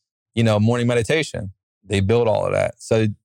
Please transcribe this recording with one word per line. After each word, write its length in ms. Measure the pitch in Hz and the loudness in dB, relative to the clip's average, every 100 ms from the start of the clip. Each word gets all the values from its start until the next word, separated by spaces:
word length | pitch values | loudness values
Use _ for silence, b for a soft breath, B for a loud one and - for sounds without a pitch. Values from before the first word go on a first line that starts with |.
| _ _ _ 117 | _ _ _ 0
you 80 | |
know, 160 | 113 104 | 2 2
morning 280 | 110 120 120 | 2 0 0
meditation." 680 | 120 113 156 143 - 95 - _ _ | 0 0 -2 -2 -8 -12 -16 _ _
They 160 | 95 101 | -4 -2
build 280 | 95 117 113 | 2 2 2
all 180 | 101 95 | 0 0
of 80 | |
that. 220 | 98 95 - | -2 -2 -4
So 300 | - 113 107 101 | -2 0 0 -4